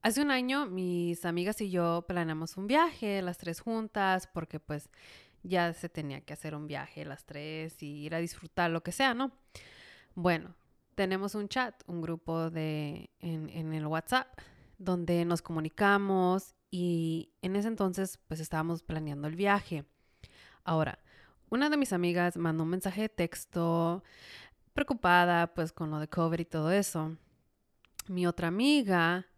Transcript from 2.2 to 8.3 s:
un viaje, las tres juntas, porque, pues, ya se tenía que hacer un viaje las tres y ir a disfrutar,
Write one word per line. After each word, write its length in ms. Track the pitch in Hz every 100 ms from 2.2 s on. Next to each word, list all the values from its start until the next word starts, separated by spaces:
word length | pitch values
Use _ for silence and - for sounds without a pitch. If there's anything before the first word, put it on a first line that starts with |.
| 160 156 165 -
un 80 | 202
viaje, 560 | 285 339 - 214 196
las 160 | 180 180
tres 220 | 170 170
juntas, 640 | - 226 220 208 190 185 -
porque, 340 | - 160 151
pues, 300 | - 151 - - - - - _
ya 300 | 180 180 175
se 160 | 170 170
tenía 320 | - 151 139
que 120 | -
hacer 220 | 151 156 151
un 100 | 151
viaje 400 | 139 139 - 151
las 180 | 139
tres 600 | - 147 151 156 160 -
y 220 | 147 147 147
ir 100 | 165
a 40 |
disfrutar, 520 | 170